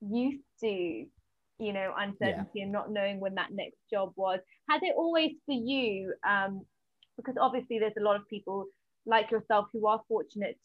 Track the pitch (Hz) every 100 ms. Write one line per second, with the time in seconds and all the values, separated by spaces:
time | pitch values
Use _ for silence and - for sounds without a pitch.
0 | 202 233 262 285 - _ 226 196 175 113
1 | 147 _ _ _ _ - 214 196 190 -
2 | 202 196 196 185 196 208 196 202 - 214
3 | 196 196 190 190 - 196 - - - 208
4 | 185 - 190 185 - _ - 311 359 -
5 | 330 330 311 311 - 254 233 269 233 190
6 | 190 - - 202 196 196 - _ _ _
7 | _ - 254 254 254 247 254 226 214 214
8 | 208 202 - 202 - 196 196 - _ _
9 | 226 226 220 220 - 214 214 226 214 220
10 | - 220 - 208 196 -